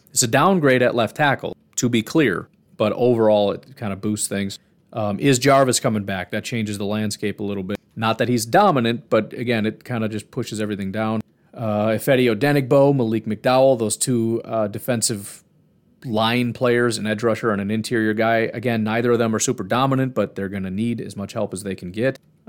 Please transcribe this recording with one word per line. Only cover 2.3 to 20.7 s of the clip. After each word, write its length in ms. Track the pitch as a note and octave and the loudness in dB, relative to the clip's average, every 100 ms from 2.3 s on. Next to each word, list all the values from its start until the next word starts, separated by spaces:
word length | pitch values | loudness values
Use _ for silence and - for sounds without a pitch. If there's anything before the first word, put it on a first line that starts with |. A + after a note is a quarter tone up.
| E2 - _ _ - | 0 -6 _ _ -2
but 160 | G#2+ | -2
overall 580 | - B2 A#2 A2 G#2 G2+ | 2 2 4 4 4 2
it 260 | F2 - - | -2 -8 -12
kinda 180 | G#2+ F#2+ | -10 -6
boosts 320 | G#2+ G#2 - | -4 -4 -4
things. 300 | G2 G2 - _ _ _ | -4 -6 -8 _ _ _
Um, 280 | A#2 G#2 G2 | -6 -4 0
is 180 | C#3 B2 | 2 4
Jarvis 420 | C3+ C3+ C3 A#2+ | 6 6 6 2
coming 240 | C3 G#2+ | 0 -2
back? 280 | G2 F#2+ F2+ | -2 -6 -6
That 120 | G#2+ | -6
changes 360 | - A#2 G#2+ G2+ | -6 -6 -6 -6
the 60 | G2+ | -4
landscape 540 | G#2+ G#2+ - G#2 G2 | -4 -4 -4 -6 -6
a 40 | |
little 180 | G2+ G2 | -6 -6
bit. 160 | F#2 G#2 _ - | -6 -8 _ -4
Not 220 | A2+ A2+ | -2 0
that 100 | A#2 | 0
he's 200 | A#2+ A#2 | 0 2
dominant, 600 | E3+ G#3 C#3+ A2+ A#2+ - | 4 4 4 2 -2 0
but 220 | - - | 0 0
again, 340 | - B2 A2+ G#2+ | -4 -2 0 -2
it 160 | G#2+ | -4
kinda 260 | - A#2+ A2 | -8 -6 -4
just 220 | G#2+ - | -6 -10
pushes 280 | - - G#2+ | -10 -8 -6
everything 320 | G#2+ G2+ F#2+ | -6 -6 -6
down. 300 | G#2 A2 A2 - _ _ | -4 -2 -4 -6 _ _
Uh, 360 | - A2 G#2 A2 | -8 -4 0 0
Ifeadi 460 | G#2+ - B2+ B2 | 0 2 4 4
Odenigbo, 640 | G#2+ C#3+ C#3+ B2 C#3 C#3 C#3 | 2 2 2 4 4 4 4
Malik 300 | A2+ A2 A2 | 0 -2 -4
McDowell, 520 | G#2 B2+ B2+ C3+ B2+ | -4 2 4 4 4
those 200 | G#2+ - | 0 -2
two, 440 | - A#2+ A2+ A2+ - | -2 0 0 -2 -4
uh, 220 | A2+ G#2 | -2 -2
defensive 760 | A2 - A#2+ - G#2+ G2+ - _ _ _ _ _ _ C3 | -4 -4 -2 -2 -4 -10 -18 _ _ _ _ _ _ -6
line 480 | G#2+ A2 A#2+ A#2+ | 0 2 2 -2
players, 440 | A2 B2 A#2+ A#2+ A2 | 0 2 4 2 0
an 80 | G#2 | -2
edge 160 | A2 | -2
rusher 300 | A#2 G#2+ A#2 | 0 0 0
and 80 | G2+ | -2
an 100 | G2 | -2
interior 440 | A2 A2 A#2 A2 | -4 -2 0 0
guy. 360 | G#2+ A2+ A2+ A2+ | 2 2 2 0
Again, 300 | A#2+ A#2+ A#2 | -2 -2 0
neither 280 | A2 A2+ A#2+ | 0 0 2
of 80 | A#2 | 2
them 160 | A2+ A2 | 2 0
are 40 | |
super 240 | - A#2+ | -2 -4
dominant, 500 | F#2+ A#2 C3+ C3 C3 | -2 0 2 0 -2
but 220 | A#2+ G2 - | -2 -4 -4
they're 120 | G2 | -8
gonna 240 | G2+ F#2+ | -6 -6